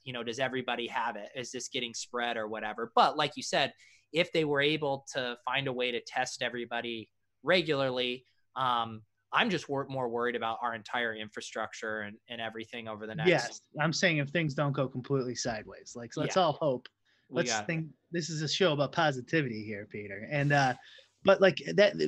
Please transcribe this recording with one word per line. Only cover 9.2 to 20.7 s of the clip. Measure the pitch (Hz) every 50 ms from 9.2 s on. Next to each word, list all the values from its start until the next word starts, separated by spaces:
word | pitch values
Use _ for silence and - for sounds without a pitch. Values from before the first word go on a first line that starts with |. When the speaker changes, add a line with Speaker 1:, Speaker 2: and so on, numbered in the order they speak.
| _ _
Speaker 1:
I'm | 127 151 220 214
just | 180 143 - -
wor-, | 139 135 135 127
more | 135 131 127 117
worried | 117 117 120 123 120
about | 113 113 113 113 107
our | 120 120 117
entire | 107 104 - - 123 117 113 110
infrastructure | 110 110 104 - 123 - - - 117 107 - - - 113 110 107 107
and, | 104 104 107 113 _ -
and | 120 117
everything | 113 110 110 113 113 - 123 120 113
over | 113 107 104 107
the | 107 110
next | 110 - 180
Speaker 2:
Yes, | 170 131 120 - - - - _ - 151
I'm | 151 165 156
saying | - 196 180 160
if | 147 139 139
things | 147 175 165 147 139
don't | 156 147 139
go | 135 151 131
completely | 127 - 127 117 - 139 135 123 127 120
sideways, | - - 123 113 107 95 95 101 - - - -
like, | 120 117 117 -
let's | 160 170 - -
Speaker 1:
Yeah. | 190 175
Speaker 2:
all | 156 143
hope. | - 165 143 127 123 - - - _ _ _ _ _ _ _
Speaker 1:
We | 127
Speaker 2:
Let's | 165 123 120
Speaker 1:
got | 113 107 104
it. |
Speaker 2:
think, | - 165 160 160 147 - _ _ _
this | 170 175 151 165
is | 160 151
a | 156
show | 143 - - 190 170
about | 147 139 139 127 -
positivity | 175 165 151 135 127 120 - 165 160 143 123 110 107 104
here, | 110 107 101 104 -
Peter. | - 104 104 101 98 101 110 117
And, | 151 143 143 143 143
uh, | 143 135 127